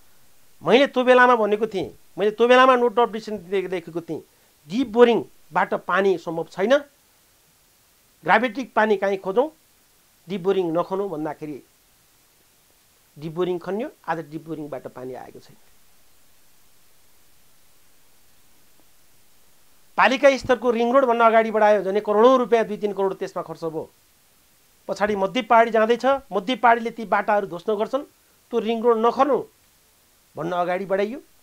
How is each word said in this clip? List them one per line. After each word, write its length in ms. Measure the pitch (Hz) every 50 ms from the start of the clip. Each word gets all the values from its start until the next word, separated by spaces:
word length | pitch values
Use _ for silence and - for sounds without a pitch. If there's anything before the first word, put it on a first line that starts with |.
| - - - - - - - - - - _ - - 160
मैले 180 | 208 269 285
त्यो 160 | 269 - 254 254
बेलामा 320 | 254 254 254 247 247 247
भनेको 320 | 220 214 202 208 208 226
थिएँ, 300 | - 196 185 139 104 - - - - -
मैले 140 | - 202 214
त्यो 160 | 208 - 233
बेलामा 280 | 240 254 254 262 262 254
नोट 240 | 247 240 240 196 240
अफ 100 | 240 220
डिसिसन 360 | 196 226 220 214 214 196 170 175
ले-, 180 | 202 190 180
लेखेको 340 | 180 185 180 170 170 160 170
थिएँ, 200 | 165 - 156 117 - _ _ _ _ _ _ _ _ 143
डिप 180 | 180 247 269
बोरिङबाट 840 | 226 202 240 247 240 226 170 120 - - - - - 151 180 196 190 214
पानी 440 | - - - 175 190 196 196 180
सम्भव 300 | 165 - 170 165 165 160 -
छैन, 260 | - 170 196 226 277 294 285 - _ _ _ _ _ _ _ _ _ _ _ _ _ _ _ _ _ _ _ _ _ _ _ _ _ _ -
ग्राभिटिक 500 | 156 190 220 247 254 208 277 233 - -
पानी 240 | 226 214 214 208
काहीँ 200 | 190 202 196 202
खोजौँ, 320 | 190 - 185 190 233 285 311 - _ _ _ _ _ _ _ _ _ _ _ _ _ _ 165
डिप 120 | 196 196
बोरिङ 360 | 170 196 190 190 180 165 160
नखनौँ 320 | 175 170 - 190 190 202 196
भन्दाखेरि 540 | 160 147 156 156 143 - 156 151 143 113 - _ _ _ _ _ _ _ _ _ _ _ _ _ _ _ _ _ _ _ _ _ _ _ _ _ _ _ _ _ _ 147
डिप 120 | 147 160
बोरिङ 280 | 156 175 180 180 180 170
खन्यो। 320 | - 180 196 214 262 311 - _ _
आज 120 | 165 170 165
डिप 260 | 151 143 156 156 147
बोरिङबाट 420 | 160 156 156 151 147 135 127 -
पानी 260 | 127 - 127 127 131 127
आएको 260 | - - - - -
छैन। 180 | - - - - _ - - - _ _ _ - _ _ _ _ _ _ _ _ _ _ _ _ _ _ _ _ _ _ _ _ _ _ _ _ _ _ _ _ _ _ _ _ - - _ _ - - - _ _ - - _ _ _ _ _ _ _ _ _ - - _ - - - _ _ - _ _ - - _ _ _ _ _ _ _ _ - - _ _ - -
पालिका 400 | 175 185 220 262 220 285 277 269
स्तरको 340 | 247 - - 254 220 220 247
रिङ 220 | 226 226 233 233 247
रोड 120 | 277 269
भन्न 160 | 240 233 233
अगाडि 300 | 233 226 220 226 220 226
बढायो 320 | 208 214 214 208 214 202 180
भने 160 | 190 196 208
करोडौँ 380 | 208 208 208 208 226 254 262
रुपियाँ, 280 | 247 247 - 233 226 214
दुई 120 | 180 214
तिन 160 | 170 208 208 196
करोड 240 | 196 196 190 185
त्यसमा 260 | - 196 170 - 185 160
खर्च 200 | - 160 147 165
भयो। 260 | 160 156 156 117 - _ _ _ _ _ _ _ _ _ _ _ _ _ _ _ _ _ _ _
पछाडि 280 | - 190 - 202 208 208
मध्य 260 | 196 190 190 165 254
पहाडी 300 | 208 - 240 226 233 233
जाँदैछ, 340 | 220 220 220 220 240 233 -
मध्य 500 | 262 277 262 - - 185 202 185 214 254
पहाडीले 360 | - - 233 233 240 226 226
ती 140 | 226 233 220
बाटाहरू 420 | 180 214 202 202 226 208 208 196
ध्वस्त 220 | 160 170 175 - 220
गर्छन्, 320 | 214 202 220 - 269 277 302 - _ _ _ _ _ _ _ _
त्यो 100 | 240 233
रिङ 240 | 196 226 233 226 220
रोड 140 | 240 226
नखनौँ 460 | 220 226 233 233 - 269 294 247 175 - - _ _ _ _ _ _ _ _ _ _ _ _ _ _ _ _ -
भन्न 140 | 139 156 170
अगाडि 340 | 180 175 175 175 180 190 196
बढाइयो, 340 | 170 190 190 208 214 262 311 - _ _ _